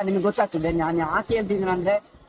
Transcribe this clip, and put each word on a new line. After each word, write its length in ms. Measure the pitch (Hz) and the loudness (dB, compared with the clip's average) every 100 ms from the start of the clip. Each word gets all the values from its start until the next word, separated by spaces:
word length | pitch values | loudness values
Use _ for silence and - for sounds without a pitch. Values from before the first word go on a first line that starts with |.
ನಿಮ್ಗೆ 180 | 196 196 | 2 0
ಗೊತ್ತಾಗ್ತದೆ. 500 | 196 208 208 165 160 | 0 0 0 0 0
ನಾನು 260 | 170 160 170 | 0 0 0
ಯಾಕೆ 360 | 156 180 220 | 0 -2 0
ಹೇಳ್ತಿದ್ದೀನಿ 360 | 226 202 202 190 | -2 0 -2 0
ಅಂದ್ರೆ, 320 | 180 180 208 - - | 0 2 0 -2 -20